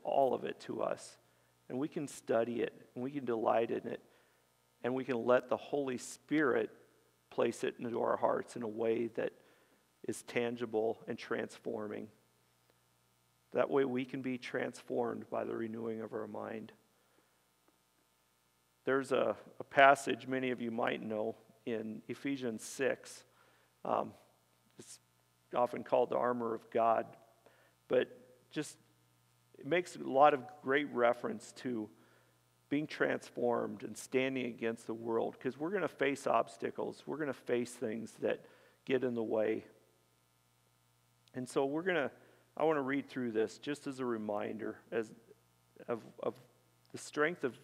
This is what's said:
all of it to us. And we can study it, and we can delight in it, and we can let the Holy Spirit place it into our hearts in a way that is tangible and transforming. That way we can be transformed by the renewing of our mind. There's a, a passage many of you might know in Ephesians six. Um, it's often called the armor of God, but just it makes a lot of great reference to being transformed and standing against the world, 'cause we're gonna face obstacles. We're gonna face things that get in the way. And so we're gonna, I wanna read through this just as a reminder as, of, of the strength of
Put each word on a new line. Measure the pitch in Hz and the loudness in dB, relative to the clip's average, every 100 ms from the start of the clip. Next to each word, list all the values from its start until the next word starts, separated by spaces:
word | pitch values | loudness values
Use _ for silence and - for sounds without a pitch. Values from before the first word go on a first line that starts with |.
all | - 139 135 | 0 4 4
of | 117 | 2
it | 127 - | -4 -8
to | - - | -8 -2
us. | - - - - _ _ _ _ - | -2 -2 -8 -20 _ _ _ _ -10
And | 123 | -4
we | 156 | -4
can | 175 143 | -4 -8
study | - - 117 117 117 | -10 0 2 2 0
it, | 107 - - | -4 -6 -16
and | 127 | -8
we | 131 | -6
can | 143 | -4
delight | 120 113 113 113 113 | -2 2 4 4 2
in | 110 - | -2 -4
it, | - - _ _ _ _ _ _ _ | -10 -12 _ _ _ _ _ _ _
and | 120 | -2
we | 131 | -2
can | 131 120 117 | 0 0 6
let | 123 127 | 4 4
the | 104 | -2
Holy | - 147 135 123 | -2 -2 -2 -4
Spirit | - - - 147 139 113 107 - - _ _ _ _ | -6 -14 0 2 4 4 0 -6 -20 _ _ _ _
place | - 120 - | 0 0 0
it | - - | -4 -4
into | 120 117 | -6 -2
our | 117 117 | 0 2
hearts | 117 120 - 123 | 2 0 -4 -8
in | |
a | 113 | -6
way | 110 113 113 117 - | -2 0 0 -2 -4
that | - - _ _ _ _ _ _ - | -6 -6 _ _ _ _ _ _ -8
is | 110 | -8
tangible | - 123 117 120 117 110 113 110 - | -4 -2 -2 -4 -2 0 0 -2 -8
and | 117 | -10
transforming. | - 117 113 - - 113 107 107 107 _ _ _ _ _ _ _ _ _ _ _ _ _ _ | -6 -4 -6 -8 -8 -6 -6 -8 -10 _ _ _ _ _ _ _ _ _ _ _ _ _ _
That | - - | 0 2
way | 143 135 | 2 2
we | 123 | 0
can | 131 139 | -4 -6
be | 131 127 | -6 -6
transformed | - 123 127 - - 127 120 110 110 | -6 -4 -4 -8 -6 -2 -2 -4 -6
by | 117 113 | -4 -4
the | 117 | -4
renewing | 113 113 113 110 | -6 -6 -6 -6
of | 110 | -6
our | 113 107 | -8 -8
mind. | 107 107 110 - - _ _ _ _ _ _ _ _ _ _ _ _ _ _ _ _ _ _ _ _ | -8 -8 -8 -12 -18 _ _ _ _ _ _ _ _ _ _ _ _ _ _ _ _ _ _ _ _
There's | - 135 123 | 0 0 2
a, | 120 117 101 - - | 2 2 0 -8 -18
a | |
passage | - 143 139 143 - 120 127 | 2 10 10 10 2 -4 -2
many | 131 127 | -2 0
of | 117 | -2
you | 117 | -4
might | 113 127 135 | 0 0 -2
know | 110 107 110 - - _ - | -4 -4 -4 -6 -18 _ -6
in | 110 110 107 - | -4 -6 -10 -10
Ephesians | 117 143 135 127 110 | -6 -4 -4 -4 -6
six. | - - 123 120 - - - _ _ _ _ _ | -8 -2 0 0 -6 -18 -20 _ _ _ _ _
Um, | - - 113 - _ _ _ _ _ - | -2 0 -2 -10 _ _ _ _ _ -20
it's | - - _ _ _ _ _ - | -20 -20 _ _ _ _ _ 2
often | 123 135 | 2 0
called | 113 127 120 | 0 2 4
the | 135 | 2
armor | 127 123 113 | 2 0 -2
of | 113 - | -4 0
God, | 117 113 113 117 - - _ - _ _ _ - | 4 6 4 0 -12 -20 _ -20 _ _ _ 2
but | 139 127 - - - _ | 4 4 -4 -20 -20 _
just | 156 147 - _ _ _ _ _ _ _ - | -6 -6 -12 _ _ _ _ _ _ _ -14
it | 139 | 0
makes | 170 180 151 | 0 0 -8
a | |
lot | 139 131 147 143 | 0 8 8 8
of | 120 - | -2 -8
great | 131 139 143 | 2 2 2
reference | 123 117 - 123 110 - | 4 4 4 -2 -6 -10
to | - 131 117 107 - - _ _ _ _ _ _ | -8 -4 -4 -6 -12 -20 _ _ _ _ _ _
being | 143 151 | -2 -2
transformed | - 139 127 - - 120 117 113 107 | 0 0 0 -6 -2 0 0 -2 -6
and | - 107 | -10 -12
standing | - 127 131 131 120 | -2 0 0 -2 -4
against | 113 113 117 - | -2 -4 -4 -6
the | |
world, | 113 117 113 113 - | -6 0 0 0 -2
'cause | 131 127 | -8 -4
we're | 160 | -4
gonna | 196 151 | -2 -2
face | - 143 135 123 | 0 0 0 2
obstacles. | 113 - - 120 - - - - | 2 2 -4 -6 -4 -6 -6 -8
We're | 143 | -4
gonna | 147 | -4
face | 123 - 120 120 | -6 0 0 0
things | - 117 113 113 - | -4 -6 -6 -8 -4
that | 110 - - - - _ - | -2 -2 -6 -20 -20 _ -2
get | 131 | 0
in | 127 117 | 2 -2
the | |
way. | 110 110 107 110 - - _ _ _ _ _ _ _ _ _ _ _ _ _ _ _ | 0 2 2 0 -4 -20 _ _ _ _ _ _ _ _ _ _ _ _ _ _ _
And | 131 127 | -8 -2
so | 151 139 | 0 2
we're | 151 | 0
gonna, | 185 170 127 - - - _ - | 2 2 0 -4 -20 -20 _ 0
I | |
wanna | 156 151 | 2 2
read | 131 139 123 | 0 -2 -4
through | 135 123 | -4 0
this | 110 107 - | 2 0 -2
just | 143 143 143 | -8 -6 -8
as | 131 | -4
a | 123 | -2
reminder | 113 107 104 110 110 107 110 - | -2 -2 -2 -4 -6 -8 -8 -4
as, | 120 113 - - - _ _ _ - - | -4 -4 -10 -20 -20 _ _ _ -20 -6
of, | 117 127 - | -6 -8 -6
of | - 113 - _ _ _ _ | -6 -6 -18 _ _ _ _
the | 123 | -14
strength | - 147 151 175 | -6 0 0 2
of | 131 113 | -4 -4